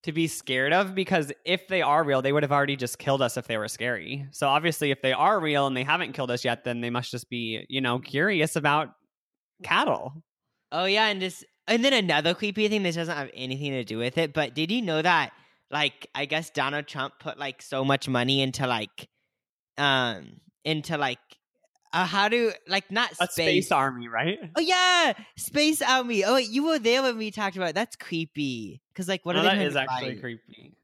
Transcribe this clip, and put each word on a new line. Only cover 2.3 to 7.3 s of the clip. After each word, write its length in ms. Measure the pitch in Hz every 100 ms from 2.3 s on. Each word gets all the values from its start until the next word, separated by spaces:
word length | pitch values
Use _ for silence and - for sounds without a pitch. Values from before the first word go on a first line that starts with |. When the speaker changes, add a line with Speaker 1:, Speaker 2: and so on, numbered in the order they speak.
Speaker 1:
would 100 | 147
have 100 | 143
already 240 | 143 143 139
just 220 | 123 -
killed 220 | - 139
us 140 | 123 -
if 100 | -
they 100 | 113
were 120 | 107
scary. 580 | - 120 113 78 139 139
So 160 | - 139
obviously, 420 | 143 165 156 147
if 120 | 139
they 100 | 131
are 280 | 127 165 208
real 260 | 156 143 139
and 100 | 131
they 60 |
haven't 280 | 131 165 165
killed 180 | 135 127
us 140 | 120
yet, 200 | 127 120
then 160 | 127 120
they 100 | 120
must 200 | 120 120
just 180 | 123
be, 360 | -